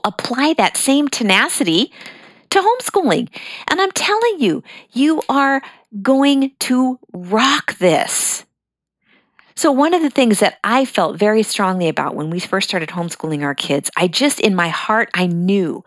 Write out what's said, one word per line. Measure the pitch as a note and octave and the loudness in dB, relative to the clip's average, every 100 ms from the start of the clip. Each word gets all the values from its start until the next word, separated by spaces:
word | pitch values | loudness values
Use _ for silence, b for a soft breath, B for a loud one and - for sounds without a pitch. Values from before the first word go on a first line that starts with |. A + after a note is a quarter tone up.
| G#3+ | -2
apply | - - B3 D4 D#4 | -6 -6 -2 0 2
that | G3 - | 0 0
same | - C#4 D4 | 2 2 2
tenacity | - G#3+ F#3+ C#4 - F#3+ D#3+ C4+ B B B B B B | 0 0 2 2 0 0 0 0 B B B B B B
to | G4 | 0
homeschooling. | G4 B4 - G4+ D4+ F3 A#3+ B B B B | 2 0 0 0 2 0 -2 B B B B
And | D4+ | 0
I'm | F#4+ | 0
telling | - - G#4 A#4 F#4+ | -2 -2 0 0 0
you, | A3 - - B B | 0 0 -6 B B
you | A#3+ D4 D#4+ - | 0 2 2 0
are | C4+ C#4 C4+ - B B G#3 | 0 2 0 -4 B B -4
going | G3 C4+ C#4 C#4 C4+ - | 2 4 4 4 0 -2
to | - B3+ B3+ B3+ _ | -2 2 2 -2 _
rock | F3+ F3+ G#3+ C4 C#4+ - - | -14 -2 0 2 0 -4 0
this. | F3+ D3 - - - - - _ _ _ _ _ b b b b b b | 2 2 0 -4 -4 -6 -10 _ _ _ _ _ b b b b b b
So | D#4+ | 2
one | C4 D4+ F4 | 2 2 2
of | |
the | D4+ | 2
things | B3 B3 G3+ | 2 2 4
that | G3+ - | 2 0
I | G3+ B3 C4 | 0 0 0
felt | - E3+ E3 | 0 -2 0
very | G#3 A3 | 2 2
strongly | G#3+ - F#3+ F#3 E3+ | 0 0 -2 0 -2
about | D3+ C#3+ | -2 -4
when | D3+ D3+ | -4 -6
we | F3 | -6
first | - F#3+ G3 | -4 -4 -2
started | F#3+ D#3 | -4 -6
homeschooling | F3 E3+ - D#3+ D3+ | -6 -8 -6 -6 -4
our | D3 C#3 | -4 -4
kids, | - C#3+ - - | -2 -2 -4 -2
I | F3+ | -2
just, | - C#4+ - | 0 0 2
in | A3 | 0
my | F#3 E3+ | 2 0
heart, | D#3 - A3 A3+ F#3 | -2 -2 0 0 -2
I | F3+ | -2
knew | E3+ F3+ G3+ E3+ - | 0 0 0 0 -4